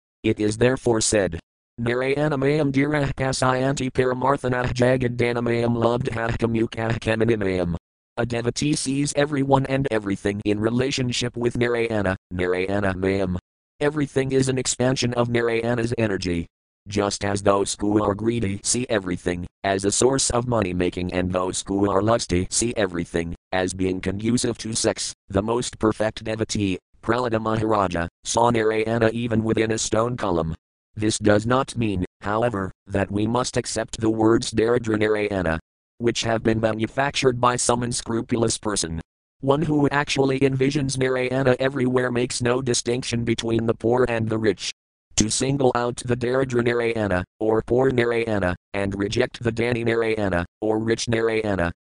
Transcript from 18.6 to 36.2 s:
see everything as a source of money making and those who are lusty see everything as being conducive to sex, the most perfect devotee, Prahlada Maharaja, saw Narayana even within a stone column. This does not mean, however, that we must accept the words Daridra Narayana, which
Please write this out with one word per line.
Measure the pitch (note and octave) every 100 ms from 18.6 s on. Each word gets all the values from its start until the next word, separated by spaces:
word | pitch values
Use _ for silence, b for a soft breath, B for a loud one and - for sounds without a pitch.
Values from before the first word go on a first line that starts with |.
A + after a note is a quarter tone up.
see | - A#2+ B2+
everything | G#2+ F#2 F2+ F2+ F2 F2 _
as | G2 F#2+ G2+
a |
source | - B2 C3+ -
of | A#2+ B2
money | A2+ F#2+
making | F2+ F2+ F2+ F2+
and | F2+ F#2
those | F2+ F#2 F#2 -
who | G2 G2+
are | F#2+
lusty | G#2+ A#2 - F2+ F#2
see | - A#2 A#2+
everything | F#2+ F2 E2+ F2 E2+ F2 _
as | F#2 F#2
being | F#2 F#2 F#2
conducive | F#2 G2 A2 B2 A#2+ A2
to | A2
sex, | A2+ A2 - - - -
the | G2
most | G#2+ A#2+ - -
perfect | G#2+ - A2 - A2+
devotee, | G#2+ A2 G#2+ G2 F2+ - _
Prahlada | - A#2 B2 A2
Maharaja, | A2 A2 A2 G#2+ F#2 E2+ E2+ - -
saw | A#2 A#2+
Narayana | A#2 A2 A2 A2 A#2 A2+
even | A2+ A#2+ A2 A2
within | A2 A2
a | A2
stone | - A2 A#2+ B2
column. | G2+ E2+ E2 D#2+ _ _ _ G#2+
This | G#2+ -
does | G#2+ G#2 A2+
not | B2+ D#3 A#2+
mean, | A2+ F#2 F2+ _
however, | G2+ G#2+ A#2+ G2 F#2 - -
that | G2 F#2+
we | G2+ A2
must | A#2+ B2+ B2
accept | - A2 A2+ -
the | A2+
words | A2 A2 A#2 -
Daridra | G#2+ A2+ B2 A2+ G#2+
Narayana, | G#2+ G#2+ G#2 G2 D#2+ D#2+ - _ _ -
which | A#2 -